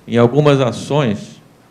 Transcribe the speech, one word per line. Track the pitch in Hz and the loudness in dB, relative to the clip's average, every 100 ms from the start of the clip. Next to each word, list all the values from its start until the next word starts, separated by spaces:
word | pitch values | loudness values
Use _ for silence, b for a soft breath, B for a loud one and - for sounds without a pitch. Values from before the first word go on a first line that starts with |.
| - | -4
em | 117 | 2
algumas | 120 139 147 139 | 2 4 2 2
ações | 123 110 - 139 127 104 - - - _ _ | 0 -4 -4 -2 -2 -4 -10 -20 -20 _ _